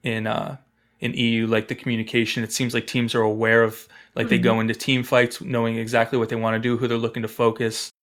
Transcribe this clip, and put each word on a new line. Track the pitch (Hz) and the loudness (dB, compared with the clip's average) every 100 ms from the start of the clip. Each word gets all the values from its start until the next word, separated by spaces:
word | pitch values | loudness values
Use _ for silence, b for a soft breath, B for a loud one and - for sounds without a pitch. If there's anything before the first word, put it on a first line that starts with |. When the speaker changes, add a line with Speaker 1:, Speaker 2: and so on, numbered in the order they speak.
Speaker 1:
in, | 127 113 110 | -2 -2 -2
uh, | 117 - 139 _ _ _ _ | -4 -6 -10 _ _ _ _
in | 120 120 | -6 0
E | 117 | 0
U, | 113 113 | 2 2
like, | 110 110 | 0 -2
the | 127 | -8
communication. | 131 113 110 120 110 - | -4 -4 0 0 0 -4
It | 110 | -4
seems | - 123 117 | -2 -2 -2
like | - | -2
teams | 127 117 120 | -2 0 2
are | |
aware | 110 107 113 117 | 2 2 4 4
of, | 113 110 - B B - | 4 0 -20 B B -6
like, | 117 | 0
they | 117 | 2
go | 117 | 4
Speaker 2:
Mm-hmm. | 113 | 2
Speaker 1:
into | 110 113 | 0 -2
team | - 127 | 0 0
fights | 123 127 120 - | 2 2 2 -2
knowing | - 123 117 113 | -4 -2 -2 -2
exactly | 110 117 113 127 | 0 0 2 0
what | 113 | 0
they | 117 | 0
wanna | 113 113 | 0 0
do, | 120 120 | 0 0
who | 123 | 0
they're | 117 | 0
looking | 113 120 | -2 -4
to | 110 | -8
focus. | - 117 110 113 110 - _ | 2 2 2 -4 -4 -10 _